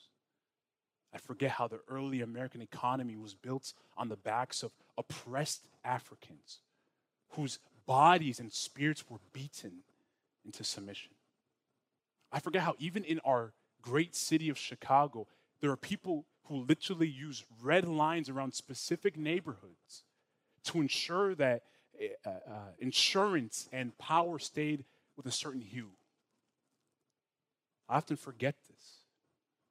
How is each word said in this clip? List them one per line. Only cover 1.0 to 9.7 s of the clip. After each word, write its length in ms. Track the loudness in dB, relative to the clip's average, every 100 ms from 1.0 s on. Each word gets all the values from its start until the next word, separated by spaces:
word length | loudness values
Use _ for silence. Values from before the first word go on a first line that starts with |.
| _
I 60 | -16
forget 320 | -12 -4 -2
how 160 | 0 -4
the 140 | -4 -10
early 320 | -8 -4 -4
American 400 | -4 -6 -8 -10
economy 560 | -14 -4 -2 0 -4 -8
was 180 | -14
built 380 | -12 -8 -8 -8 -16 _ -8
on 120 | -6
the 80 | -6
backs 460 | -2 -2 -2 -4
of 100 | -8 -10 _ -10
oppressed 720 | -8 -10 -6 -2 -2 -4 -10 _
Africans 760 | -4 -4 -6 -20 -20 -20 -20 -20 _ _ _ _ _ _ _
whose 280 | -4 -4 -4 _ _ 4
bodies 520 | 10 10 10 6 -4
and 140 | -6
spirits 560 | -6 -6 0 0 0 -6
were 100 | -16 -14
beaten 500 | -14 -12 -12 -14